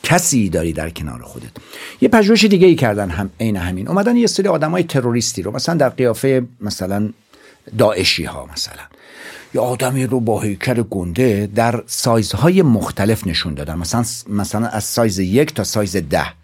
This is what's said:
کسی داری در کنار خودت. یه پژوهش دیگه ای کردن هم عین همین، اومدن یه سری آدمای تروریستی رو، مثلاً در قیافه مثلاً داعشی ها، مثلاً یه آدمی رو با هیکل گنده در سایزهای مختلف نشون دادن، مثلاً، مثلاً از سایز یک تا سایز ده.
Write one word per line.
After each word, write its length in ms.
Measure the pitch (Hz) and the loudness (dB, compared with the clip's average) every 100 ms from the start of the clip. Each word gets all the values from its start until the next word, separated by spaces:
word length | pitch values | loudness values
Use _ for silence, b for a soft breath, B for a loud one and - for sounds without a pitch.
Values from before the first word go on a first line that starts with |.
کسی 460 | - 170 180 131 98 | 2 2 2 2 2
داری 240 | 82 82 | 0 -2
در 160 | 78 80 | -4 -6
کنار 320 | 82 76 60 | -8 -10 -10
خودت. 280 | 57 - - - B B B B | -16 -18 -18 -20 B B B B
یه 80 | 254 | 4
پژوهش 340 | 226 202 220 | 4 6 6
دیگه 240 | 214 196 180 | 6 6 6
ای 80 | 160 | 6
کردن 340 | 127 104 98 | 2 0 -2
هم 200 | 80 98 - | -4 -6 -4
عین 180 | 113 98 | -2 -2
همین، 300 | 87 90 101 | -2 -4 -2
اومدن 280 | 180 208 240 | 0 2 2
یه 120 | 226 | 2
سری 200 | - 196 | 2 0
آدمای 360 | 165 156 175 | 2 0 -2
تروریستی 580 | 170 139 120 117 113 - | 0 0 0 -2 -2 -6
رو، 100 | 92 | -6
مثلاً 240 | 131 - 165 | -4 -2 0
در 140 | 131 | 0
قیافه 520 | 117 127 110 135 131 123 - | 2 0 0 0 0 -2 -8
مثلاً 480 | 104 - 92 101 104 - _ b b b - 110 | -8 -6 -4 -2 -2 -6 _ b b b -12 2
داعشی 460 | 107 95 95 - | 2 4 -2 -2
ها، 260 | 76 71 71 | -6 -10 -14
مثلاً 300 | 78 - - - B B B B B B | -10 -12 -12 -20 B B B B B B
یه 80 | 127 | -2
آدمی 420 | 123 123 127 131 | -2 -2 -2 0
رو 160 | 127 127 | 0 0
با 220 | 113 104 | 0 0
هیکل 400 | 107 95 - 120 | -2 -2 -2 0
گنده 680 | 117 98 87 87 131 101 104 104 | -2 -4 -4 2 2 2 0 0
در 280 | 117 117 - | 0 0 -6
سایزهای 760 | - - 117 104 101 156 185 | -4 2 2 2 2 4 4
مختلف 640 | 160 110 - - 101 110 90 | 4 4 0 -2 0 0 -2
نشون 260 | 82 82 | -4 -4
دادن، 220 | 71 73 80 | -8 -8 -6
مثلاً، 300 | 82 117 117 - - | -2 -2 -2 -6 -6
مثلاً 380 | 104 98 107 113 | -4 -4 -4 -2
از 160 | 107 | -4
سایز 360 | - - 113 95 | -4 0 0 2
یک 340 | 92 113 151 | 0 2 2
تا 100 | - | -2
سایز 320 | 95 110 101 90 | -4 -2 -2 -2
ده. 300 | 76 82 71 - | -2 -2 -2 -8